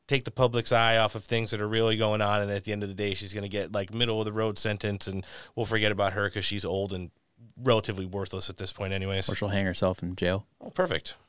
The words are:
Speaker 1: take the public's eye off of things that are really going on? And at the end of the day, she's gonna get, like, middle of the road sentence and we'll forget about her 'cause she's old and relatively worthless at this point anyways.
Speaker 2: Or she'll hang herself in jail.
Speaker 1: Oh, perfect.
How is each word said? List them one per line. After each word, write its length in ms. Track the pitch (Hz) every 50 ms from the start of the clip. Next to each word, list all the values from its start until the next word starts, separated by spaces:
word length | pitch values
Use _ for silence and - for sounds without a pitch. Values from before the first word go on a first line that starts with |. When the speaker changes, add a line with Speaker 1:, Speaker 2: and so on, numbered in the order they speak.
| _
Speaker 1:
take 180 | - 139 135 -
the 60 | -
public's 400 | - - 131 123 117 120 110 -
eye 260 | 123 117 113 113 113 113
off 180 | 110 104 -
of 80 | 113 -
things 260 | - 120 113 113 107
that 100 | 117 104
are 60 | 104
really 300 | 107 110 113 113 113 110
going 260 | 107 110 107 107 107
on? 180 | 107 104 104 104
And 120 | 104 101
at 100 | 101 101
the 80 | 95 107
end 120 | 104 104 104
of 40 | 98
the 60 | 98
day, 200 | 92 104 101 98
she's 180 | 87 104 95
gonna 160 | 95 104 101 101
get, 240 | 95 104 92 80
like, 200 | 101 101 98 92
middle 280 | 104 113 120 117 113 110
of 60 | 110
the 60 | 107
road 260 | 104 110 110 110 104 -
sentence 500 | - 110 107 101 - 107 101 98 - -
and 180 | 95 95 90 - - - - - _
we'll 100 | - 117
forget 240 | 101 113 110 107 104
about 220 | 104 95 101 98
her 180 | 95 104 101 101
'cause 140 | - 104 95
she's 200 | - 101 101 95
old 280 | 90 90 98 98 98
and 180 | 98 90 90 85 - _ _ _ _ _ 117 113 _
relatively 500 | - 123 127 117 110 104 - 104 95 95
worthless 420 | 92 92 101 98 90 - 95 90 -
at 100 | 87 -
this 140 | 95 92
point 200 | - - 101 95
anyways. 360 | 95 98 95 98 98 95 95 -
Speaker 2:
Or 60 | 104
she'll 140 | - 104 101
hang 180 | 101 98 98
herself 380 | 95 87 - - 92 90 - -
in 100 | 87 90
jail. 320 | - 95 87 92 98 - _ _ _
Speaker 1:
Oh, 100 | - 220
perfect. 460 | - - 185 170 113 78 - - - - _